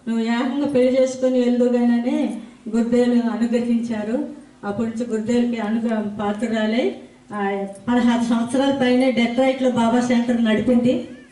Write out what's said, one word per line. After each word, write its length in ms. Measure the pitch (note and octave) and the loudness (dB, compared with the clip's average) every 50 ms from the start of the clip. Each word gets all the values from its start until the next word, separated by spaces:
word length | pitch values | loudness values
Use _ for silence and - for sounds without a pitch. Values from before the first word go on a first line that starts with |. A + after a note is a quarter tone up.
| - A3+ | -8 -4
నువ్వు 160 | A3+ A3+ A3+ | -4 -2 0
ఏకంగా 420 | A3+ A#3 A#3+ C#4 - C#4 C#4+ D4 | 0 -2 -2 -2 -2 -2 -2 -2
పెళ్లి 360 | - C#4+ B3 B3+ B3+ B3+ C4+ | 0 2 2 2 4 4 2
చేసుకొని 380 | B3+ C4 - - B3+ B3+ B3+ B3+ | 2 0 0 -2 0 0 2 2
వెళ్దుగానని" 1000 | A#3+ A#3+ B3 A#3+ A#3+ A#3+ A#3+ A#3+ A#3+ A#3+ A#3+ A#3+ A#3+ B3+ D4 D4+ C4+ G#3+ - - - - - - - A3 G#3 | 2 2 2 2 2 2 2 2 2 2 2 2 0 0 0 0 -2 -2 -4 -8 -12 -16 -20 -16 -12 -4 -2
గురుదేవులు 540 | A#3 A3+ A#3 A#3+ A#3+ B3 A#3+ A#3+ A#3 A#3 A3+ | -2 0 2 2 2 2 4 2 2 2 0
అనుగ్రహించారు. 1000 | G#3 G#3+ A#3 A#3 A#3+ A#3+ A#3 A#3 A#3 A3+ - - A3+ G#3 G#3 G#3+ A#3+ D4 D4+ - - - - - - - - | -2 -2 -2 0 0 -2 0 0 0 -2 -2 -4 -6 -6 -4 -4 -4 -4 -4 -6 -10 -16 -20 -20 -20 -12 -8
అప్పటి 240 | G3+ G3+ G#3 A3+ A3+ | -6 -4 -4 -4 -4
నుంచి 180 | A3 A3+ B3 | -4 -6 -6
గురుదేవులకి 540 | A#3 A3 A3 G#3+ A3+ A#3+ A#3+ A#3+ A#3+ A#3 A3+ | -4 -4 -6 -2 0 0 0 0 0 -2 -4
అనుగ్రహం 560 | G#3 G#3 A3+ A#3 A3 A#3+ A3 G#3+ G#3 G3+ - - | -4 -2 -2 -2 -2 -2 -2 -2 -4 -6 -6 -4
పాత్రురాలై, 760 | G#3 G#3 G#3 - A#3+ A3+ A3 A3 G#3+ G#3+ A3+ B3 D#4 G4 - - - - - - - - | -4 -4 -4 -4 -4 -4 -2 -2 -2 0 0 0 -2 -2 -4 -6 -16 -20 -20 -20 -18 -12
ఆ, 340 | G#3 G#3 G3+ G3 G3+ G3 G3 G3 - - - A#3+ | -8 -4 -4 -4 -2 -4 -6 -8 -10 -10 -4 0
పదహారు 360 | B3 B3 A#3 A#3+ A#3 - - | 0 2 4 2 2 2 0
సంవత్సరాల 540 | - A#3 A3+ A#3 - C4+ C4 C#4 C#4 C#4 C#4 | 0 0 0 0 0 0 0 2 2 0 2
పైనే 300 | B3+ B3 B3 B3+ C4 C4 | 2 2 4 4 2 2
డెట్రాయిట్లో 600 | A#3 A3+ A#3 A3+ A#3+ B3+ C4 C4 C4 C4 C4 B3+ | 2 2 0 0 2 2 2 2 2 2 0 0
బాబా 300 | A#3 A#3+ A3+ A3+ A#3+ B3 | 2 2 2 2 2 2
సెంటర్ 440 | A#3+ - B3 A#3 A#3+ A#3+ A#3 A#3 A#3 | 2 2 2 2 2 2 2 2 2
నడిపింది 640 | A3 G#3+ - - B3+ A#3+ A#3+ A#3 B3 D4+ E4+ - - - - - - | 2 2 2 2 2 2 4 4 2 2 0 -4 -8 -14 -18 -20 -16